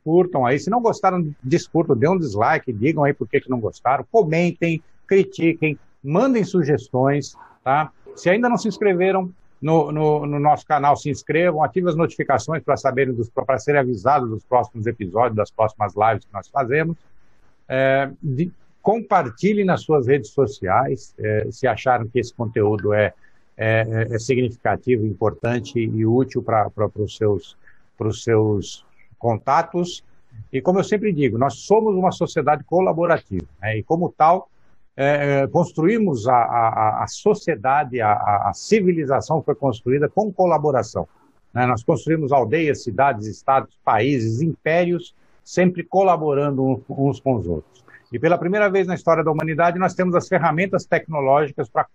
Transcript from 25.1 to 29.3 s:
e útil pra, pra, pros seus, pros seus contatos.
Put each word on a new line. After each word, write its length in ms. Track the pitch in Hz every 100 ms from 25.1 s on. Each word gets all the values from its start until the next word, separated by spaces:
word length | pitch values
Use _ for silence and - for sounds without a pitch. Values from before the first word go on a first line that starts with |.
| 95 107 - 117 120 117 120
e 260 | 113 110 110
útil 380 | 123 127 127
pra, 260 | - 113 101
pra, 180 | - 104
pros 300 | 104 101 -
seus, 400 | 107 98 - - - - _ -
pros 260 | 107 110
seus 600 | - 110 107 104 90 - _ _ - -
contatos. 880 | 120